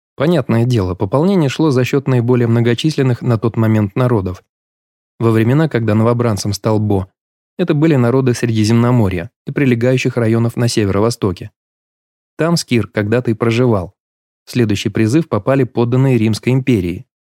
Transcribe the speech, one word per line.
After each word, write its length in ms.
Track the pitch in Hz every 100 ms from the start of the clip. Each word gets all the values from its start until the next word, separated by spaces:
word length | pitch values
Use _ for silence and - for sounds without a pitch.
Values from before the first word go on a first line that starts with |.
| _ -
Понятное 480 | 143 175 - 117 120
дело, 300 | 120 90 90
пополнение 540 | 98 135 180 196 139
шло 220 | - 160
за 140 | 127 127
счёт 220 | 143 139
наиболее 380 | 123 117 127 117
многочисленных 760 | 120 117 120 156 151 131 120
на 160 | 127 113
тот 180 | 117 117
момент 400 | 110 110 101 -
народов. 480 | 123 113 90 90 _ _ _ _ _ _ _ -
Во 120 | 113
времена, 360 | 113 113 139 160
когда 280 | 120 110 110
новобранцем 580 | 113 120 117 101 104
стал 260 | 101 113 107
Бо, 280 | 107 101 95 _ _ _ _ -
это 160 | 175
были 220 | 151 160 143
народы 380 | 120 135 135 120
Средиземноморья 960 | 120 110 104 117 123 123 98 90 - _ -
и 40 |
прилегающих 640 | 143 139 117 127 131 131 120
районов 400 | 113 113 117 -
на 120 | 120
северо-востоке. 840 | - 101 98 113 - 104 90 95 _ _ _ _ _ _ _ _ -
Там 180 | 160 170
Скир 320 | - 120 101
когда-то 440 | - 107 120 123
и 20 |
проживал. 640 | 110 117 113 127 104 85 _ _ _ _ _ -
В 60 |
следующий 380 | 127 110 104 110
призыв 380 | 113 110 147 165
попали 360 | 107 - 139
подданные 560 | 127 - 117 127 135 123
Римской 340 | 110 107 -
империи, 540 | 131 131 113 87 87 - _ _